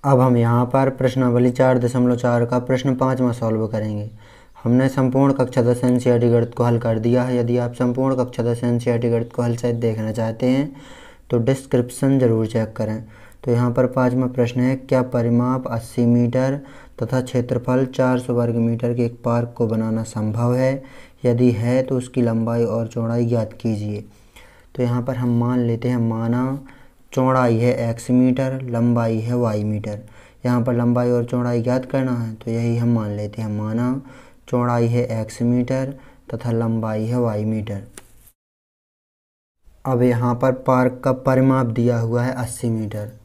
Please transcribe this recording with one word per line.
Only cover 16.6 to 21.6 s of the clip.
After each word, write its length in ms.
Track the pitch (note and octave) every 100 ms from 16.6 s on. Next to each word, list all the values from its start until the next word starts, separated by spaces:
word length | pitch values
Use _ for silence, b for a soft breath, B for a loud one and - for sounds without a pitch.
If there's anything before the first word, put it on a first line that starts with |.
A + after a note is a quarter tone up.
| B B B -
तथा 180 | A#2 C3
क्षेत्रफल 640 | B2+ B2+ B2 B2 B2+ B2+ C3
चार 300 | - B2+ B2+
सौ 160 | B2
वर्ग 220 | A#2+ A#2+ A#2
मीटर 380 | A#2 A#2 A#2+
के 100 | A#2+
एक 160 | A#2 A#2+
पार्क 300 | A#2 A#2+ A#2+ -
को 100 | A2+
बनाना 360 | A2 A2 A2+ A2
संभव 480 | A2 G#2+ A2 A#2+
है? 280 | B2 C3 C3+ B B B B
यदि 260 | B2 A#2+ B2
है 300 | G#2+